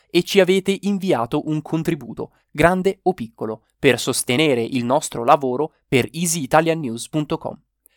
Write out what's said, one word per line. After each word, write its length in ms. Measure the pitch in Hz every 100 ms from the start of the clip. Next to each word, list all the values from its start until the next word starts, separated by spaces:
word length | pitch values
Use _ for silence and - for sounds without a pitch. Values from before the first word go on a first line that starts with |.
| _
e 140 | 170
ci 160 | 180 196
avete 360 | 180 190 185 196
inviato 640 | 196 196 185 135 117 151 156
un 140 | 156
contributo, 720 | 151 160 160 160 117 110 - _ _
grande 480 | 147 165 185 185 190
o 100 | 180
piccolo, 500 | 180 113 - 110 107 _ _
per 200 | 135 123
sostenere 640 | - 127 - 123 156 120
il 200 | 113 131
nostro 400 | 117 143 - -
lavoro 520 | 117 151 131 123 156 - _
per 220 | 131 135
easyitaliannews 960 | 147 175 165 127 151 165 160 139 117 -
punto 280 | 156 151 160
com. 200 | - - _ _ _